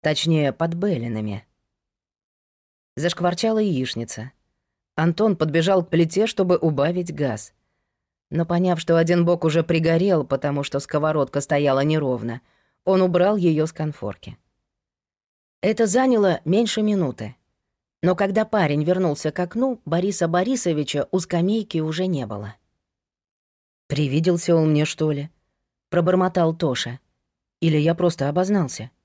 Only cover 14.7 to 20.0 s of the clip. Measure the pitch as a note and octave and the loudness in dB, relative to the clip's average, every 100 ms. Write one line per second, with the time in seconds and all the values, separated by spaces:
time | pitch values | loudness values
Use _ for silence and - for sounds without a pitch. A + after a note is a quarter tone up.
14.7 | _ _ _ _ _ _ _ _ _ F#3+ | _ _ _ _ _ _ _ _ _ -2
15.7 | A3 A3+ A3 C4 A#3 G3 E3 D3 F#3+ A#3 | 2 2 4 4 4 2 2 0 0 0
16.7 | - G#3+ G3+ D3+ - G#2+ - _ _ _ | 0 0 0 0 -4 -12 -14 _ _ _
17.7 | _ _ _ F3 F3+ G3 G3+ A3 G#3+ D#3 | _ _ _ 0 2 0 0 0 0 0
18.7 | D3 D#3 F#3 F#3 D3 D#3 D#3+ F3 A3 C4 | 0 0 0 0 -2 -4 -4 -6 -2 -4
19.7 | A#3+ - E3 | -4 -4 -2